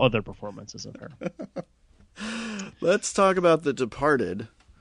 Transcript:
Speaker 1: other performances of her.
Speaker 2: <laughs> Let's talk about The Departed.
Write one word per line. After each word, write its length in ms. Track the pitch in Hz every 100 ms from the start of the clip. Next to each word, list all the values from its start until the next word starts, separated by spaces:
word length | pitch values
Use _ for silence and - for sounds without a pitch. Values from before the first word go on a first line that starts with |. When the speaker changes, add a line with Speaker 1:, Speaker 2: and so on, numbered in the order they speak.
Speaker 1:
other 160 | 127 110
performances 640 | 98 98 104 101 107 -
of 120 | 107 -
her. 140 | - -
Speaker 2:
<laughs> 480 | 175 - - - - _ _ _ _ - 214 226 226 208 190 -
Let's 320 | 165 202 -
talk 240 | - 196 185
about 260 | 175 160
The 80 | 143
Departed. 720 | 120 123 - 143 139 90 95 107 _ _ _